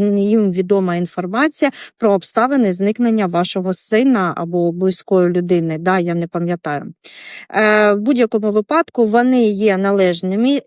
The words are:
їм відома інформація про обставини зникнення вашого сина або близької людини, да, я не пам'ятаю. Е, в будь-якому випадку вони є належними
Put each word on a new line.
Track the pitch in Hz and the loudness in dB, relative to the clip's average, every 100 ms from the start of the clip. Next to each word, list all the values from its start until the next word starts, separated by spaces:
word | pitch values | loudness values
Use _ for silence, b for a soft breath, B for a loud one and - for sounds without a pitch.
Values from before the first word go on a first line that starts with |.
| 208 202 | 0 0
їм | 202 226 202 | 2 2 2
відома | 180 185 202 185 175 | 0 0 0 0 -2
інформація | 175 - 175 214 285 - 277 B B _ | -4 -6 -6 -2 -2 0 -2 B B _
про | 220 | 0
обставини | 196 - - 247 277 214 | 0 0 -2 0 2 0
зникнення | 180 196 220 240 220 190 | 0 -2 0 0 0 0
вашого | 170 180 196 185 | -2 -2 -4 -4
сина | 185 - 220 269 240 180 - | -6 -2 0 2 2 0 -4
або | 170 175 175 | -4 -2 -2
близької | 175 190 185 - 190 180 | 0 -2 -2 0 2 2
людини, | 175 175 180 165 160 | 0 0 0 0 -2
да, | 170 190 | 0 0
я | 175 170 | 0 -4
не | 170 | -4
пам'ятаю. | 175 175 175 156 143 - - B B B B B | -4 -4 -4 -6 -8 -8 -16 B B B B B
Е, | - 214 214 208 | 0 2 4 2
в | 208 | 2
будь-якому | 214 254 226 220 214 | 0 2 0 0 0
випадку | 208 208 311 339 - 220 | 0 0 -2 -2 0 2
вони | 226 247 254 | 2 2 2
є | 220 196 214 190 | 2 2 0 0
належними | 196 202 185 175 185 196 247 285 | 0 2 0 0 -2 0 0 0